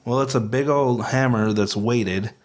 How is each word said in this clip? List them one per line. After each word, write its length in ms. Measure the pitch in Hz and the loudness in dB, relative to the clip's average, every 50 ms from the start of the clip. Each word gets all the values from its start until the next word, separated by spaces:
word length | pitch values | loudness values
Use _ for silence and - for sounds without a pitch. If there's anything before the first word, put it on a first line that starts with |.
| - | -4
well, 160 | 113 120 131 | -2 -2 0
it's 140 | 135 135 135 | 0 0 0
a 60 | 131 | -2
big 280 | 110 107 117 131 139 147 | -2 0 -2 0 0 2
old 380 | 143 143 139 127 123 123 - | 2 2 2 2 0 0 -2
hammer 460 | - 131 131 135 127 120 110 107 107 104 | -2 0 0 2 2 2 2 2 2 2
that's 220 | 104 104 98 - | 0 0 0 -2
weighted. 580 | 104 101 113 120 120 107 95 90 95 101 107 - - | -2 -2 0 0 0 0 0 -2 -2 -4 -4 -8 -12